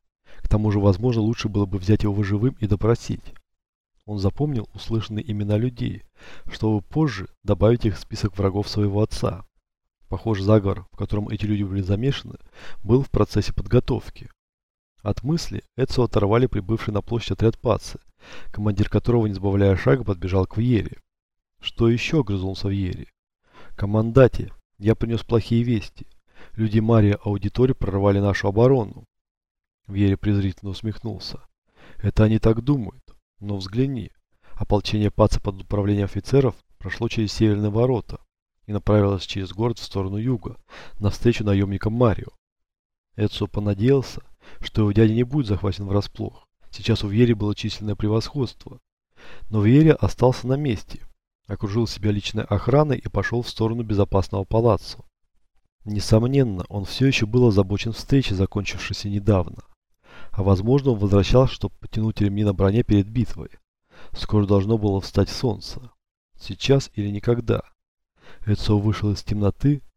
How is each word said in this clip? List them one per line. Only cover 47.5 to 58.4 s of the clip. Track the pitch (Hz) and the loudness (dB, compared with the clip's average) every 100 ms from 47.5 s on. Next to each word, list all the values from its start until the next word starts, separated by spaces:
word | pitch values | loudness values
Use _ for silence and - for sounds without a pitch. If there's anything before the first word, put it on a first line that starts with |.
численное | 101 107 - 107 | -4 -6 -6 -6
превосходство. | 101 104 110 - 147 117 - - 120 _ _ _ _ - - - | -4 -2 -2 -2 -4 -6 -8 -20 -20 _ _ _ _ -14 -12 -4
Но | 107 | 2
Вьери | 104 139 160 | 6 8 8
остался | - 95 - 127 127 123 | 6 2 2 2 2 -2
на | |
месте, | 135 151 104 - - - _ _ _ - | -2 -2 -4 -6 -14 -14 _ _ _ -12
окружил | 101 104 110 110 | -8 -4 -2 -4
себя | - 104 | -2 -2
личной | 104 - 110 | -2 -4 -6
охраной | - 101 - 139 151 123 | -2 -2 2 2 2 0
и | - | -4
пошел | 104 - 120 | -4 -2 -4
в | 113 | -4
сторону | - 110 117 | -2 -2 -2
безопасного | 110 101 98 98 - 98 | -2 0 2 0 0 -4
палаццо. | 98 110 117 95 - - - _ _ _ _ _ _ _ | -2 2 2 2 -2 -18 -20 _ _ _ _ _ _ _
Несомненно, | 107 104 - 110 123 139 123 92 - | -8 -4 2 4 4 2 2 0 -6
он | 101 | -8
все | 95 - 135 | -6 0 2
еще | 135 107 | 2 2
был | 123 123 | 4 4
озабочен | 98 95 101 117 | 6 2 0 -4
встречей, | 110 - 139 - | -6 0 2 2
закончившейся | 95 | 0